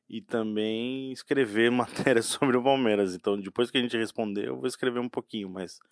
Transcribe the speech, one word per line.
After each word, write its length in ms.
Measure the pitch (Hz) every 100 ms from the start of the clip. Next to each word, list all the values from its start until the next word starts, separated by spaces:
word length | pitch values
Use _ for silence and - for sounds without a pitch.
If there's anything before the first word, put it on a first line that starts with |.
| -
e 120 | 113
também 920 | - 117 107 107 110 110 120 131 131
escrever 580 | 123 - 139 120 104 120
<laughs> 20 |
matéria 480 | 123 117 - 139 117
sobre 360 | 113 - 139 123
o 80 |
Palmeiras. 500 | 127 135 120 104 95
Então, 260 | 90 107 101
depois 300 | 95 - 120
que 80 | 135
a 20 |
gente 160 | 120 117
responder, 520 | 110 - 107 101 113
eu 80 | 127
vou 100 | 131
escrever 320 | - 127 120
um 100 | 123
pouquinho, 400 | - - 113 98
mas 300 | 92 90 - _